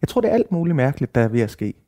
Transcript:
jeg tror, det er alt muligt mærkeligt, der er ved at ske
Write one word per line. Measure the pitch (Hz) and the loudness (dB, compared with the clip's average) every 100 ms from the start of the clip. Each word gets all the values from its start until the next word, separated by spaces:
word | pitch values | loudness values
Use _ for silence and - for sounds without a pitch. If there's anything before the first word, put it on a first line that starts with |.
jeg | - | -2
tror, | 247 | 0
det | 220 | 0
er | |
alt | 233 - | 0 0
muligt | 170 170 160 | -2 0 2
mærkeligt, | 127 143 131 120 | 0 0 -2 0
der | |
er | 113 | 2
ved | 117 | 0
at | 107 | -2
ske | - 107 - | -4 -8 -8